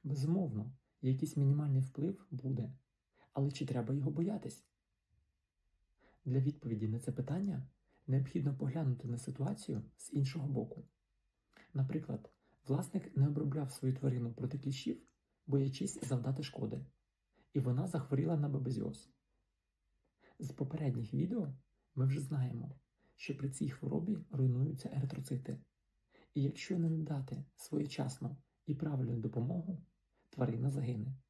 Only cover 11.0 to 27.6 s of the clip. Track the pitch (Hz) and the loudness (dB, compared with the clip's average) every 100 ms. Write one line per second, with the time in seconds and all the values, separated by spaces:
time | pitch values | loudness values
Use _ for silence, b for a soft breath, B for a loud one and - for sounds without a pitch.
11 | _ _ _ _ _ B B 139 135 160 | _ _ _ _ _ B B 0 0 0
12 | - 135 - b b b - 135 - 196 | -2 -6 -8 b b b 0 0 2 -4
13 | - - 143 147 147 143 139 - 131 131 | -2 4 4 4 0 0 -2 0 0 2
14 | 135 123 120 117 123 139 139 135 - - | 2 2 -2 -2 -4 -2 -2 -2 -4 -6
15 | - _ _ _ - 139 135 - - - | -8 _ _ _ 2 4 4 0 -4 -4
16 | 127 131 120 135 147 - 110 - - _ | -2 0 0 -2 -4 -4 -6 -6 -10 _
17 | _ _ _ b b 139 127 123 180 143 | _ _ _ b b 2 2 2 2 -2
18 | - 135 160 160 143 135 127 110 - - | 0 2 4 2 2 0 0 -2 -2 -6
19 | - _ _ _ _ _ _ _ _ _ | -16 _ _ _ _ _ _ _ _ _
20 | _ _ B B 139 - 135 156 147 117 | _ _ B B -8 -2 -2 0 0 0
21 | 113 135 180 240 151 135 _ _ _ 131 | -2 0 2 2 -2 -4 _ _ _ 2
22 | 135 143 143 147 127 120 117 - _ _ | 2 2 0 0 0 -2 -6 -10 _ _
23 | b _ - 135 139 135 143 - 139 147 | b _ -6 -4 -4 -2 -4 -2 -2 0
24 | 175 185 - 139 131 123 147 - - 139 | 0 -2 -2 2 2 4 0 0 -4 -2
25 | 135 135 135 131 - 135 - _ _ _ | -2 -4 -4 -4 -4 -10 -10 _ _ _
26 | _ B B - 139 - - 180 165 160 | _ B B 0 0 0 -2 2 2 2
27 | 147 143 135 135 139 _ | 0 -2 -4 -8 -10 _